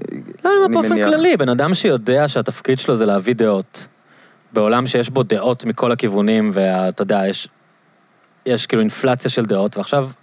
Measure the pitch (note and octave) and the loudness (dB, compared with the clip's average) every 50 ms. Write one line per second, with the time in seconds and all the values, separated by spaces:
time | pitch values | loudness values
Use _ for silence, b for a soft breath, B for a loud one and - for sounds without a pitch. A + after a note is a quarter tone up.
0 | - - - - - - - - - F4+ G4+ G4+ G4 F#4+ - E4+ E4 D#4+ F4 D#4+ | -10 -10 -12 -12 -14 -14 -12 -4 0 2 2 4 2 2 2 2 2 2 2 2
1 | D#4 D4+ D#4 D#4 E4 F4+ E4 F#3 C#3+ B2+ B2 A#2+ C#3+ D#3 F#3 E3+ - G#3 D3 A#2+ | 2 2 2 4 4 4 4 4 2 2 2 2 2 0 0 0 2 2 0 0
2 | A2 A2+ B2+ C#3 D3 D3 - C3+ A2 - - - - - C3 C3 - - B2+ A2+ | 2 2 2 2 2 2 0 -2 -4 -4 -6 -6 -2 -2 -2 0 0 0 0 2
3 | A2 G#2 G2+ G2+ F#2 A2 B2 A2 A2+ A2 G#2 F#2+ F#2+ _ - - - - _ _ | 2 2 2 0 0 0 0 2 2 2 2 0 -2 _ -12 -18 -18 -18 _ _
4 | b b b b b b b b b _ - A2 G#2 G#2+ A#2 B2 B2+ C3+ - B2 | b b b b b b b b b _ -2 0 2 2 2 0 0 0 0 -2
5 | B2 A#2 B2+ C3+ B2 G2+ A2 G2+ F#2+ B2 B2 - - A#2 A2 - - A#2+ A#2+ A#2+ | -2 0 0 -2 0 0 0 0 0 -2 -2 -2 -4 -6 -4 -2 0 -2 0 0
6 | - A2+ G2 G2+ G#2 G#2 A2 A2 G#2+ G#2+ F#2+ G2 F#2+ F#2+ F#2 F#2 F#2 F#2 F2+ - | -2 -2 0 0 2 2 2 2 2 0 0 0 0 0 0 0 0 -2 -2 -4
7 | G2+ G2 G#2+ G2+ F#2+ G2 F#2+ - - - _ _ _ _ _ _ _ _ _ _ | -2 -2 0 0 0 -2 -4 -6 -8 -14 _ _ _ _ _ _ _ _ _ _
8 | _ _ _ _ _ _ _ _ - C3 B2 A2+ - - - A2+ A2 G#2+ - - | _ _ _ _ _ _ _ _ -4 -2 -2 -2 -2 -2 0 0 0 0 -2 -2
9 | - C3 B2 B2+ - B2 - - A#2 G#2 G#2+ F#2+ G2 G#2+ - G#2 F#2+ - - C#3+ | -2 -2 0 0 -2 -4 -2 -2 -2 0 0 0 0 -2 -4 -6 -6 -2 -2 -2
10 | C3+ C3+ C3+ _ | -2 -4 -8 _